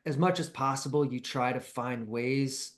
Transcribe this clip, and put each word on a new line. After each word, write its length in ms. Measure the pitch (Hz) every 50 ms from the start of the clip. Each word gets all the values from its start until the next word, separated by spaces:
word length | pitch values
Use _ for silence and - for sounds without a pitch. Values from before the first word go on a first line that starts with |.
| _
as 120 | 160 143 135
much 220 | 170 185 180 -
as 100 | 151 -
possible, 560 | - - 135 135 135 135 - 143 143 147 147
you 140 | 127 123 127
try 340 | 123 - - 131 123 127 -
to 60 | 127
find 480 | - - - 127 120 123 123 120 113 107
ways 680 | 113 117 120 127 135 139 139 131 135 - - - -